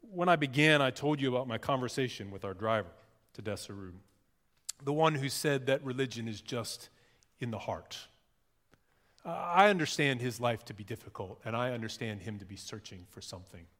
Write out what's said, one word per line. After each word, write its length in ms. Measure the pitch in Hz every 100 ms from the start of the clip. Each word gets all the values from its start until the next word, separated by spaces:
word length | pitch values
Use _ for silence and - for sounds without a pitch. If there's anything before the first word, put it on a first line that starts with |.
| 233
When 180 | 185 180
I 80 | 165
began, 440 | 143 123 156 147
I 100 | 131
told 300 | 123 143 151
you 80 | 135
about 180 | 123 127
my 120 | 110
conversation 720 | - 135 123 - 127 - 101
with 140 | 98
our 100 | 101
driver 340 | 95 110 110 87 - _ _ _
to 80 | -
Desaru, 500 | 107 98 - 98 95 92 - _ _ _ _ _ - -
the 100 | 139
one 220 | 147 160
who 140 | 151 135
said 380 | - 156 139 127
that 180 | 135
religion 420 | 139 127 135 117 113
is 140 | 104
just 480 | - 123 110 - - _ _ _ _ _
in 120 | 120
the 80 | 107
heart. 400 | - 85 - - - _ _ _ _ _ _ _ _ _ _ _ -
Uh, 40 |
I 380 | 170 175 175 208
understand 540 | 190 147 - 143 127
his 180 | 123 113
life 240 | 120 113 -
to 80 |
be 100 | 101
difficult, 560 | 101 113 - - 95 113
and 100 | 113
I 180 | 113 123
understand 500 | 120 113 - 113 104
him 160 | 95 104
to 80 | 95
be 100 | 98
searching 480 | - 110 - 95 90
for 100 | -
something. 460 | - 90 92 92 82 _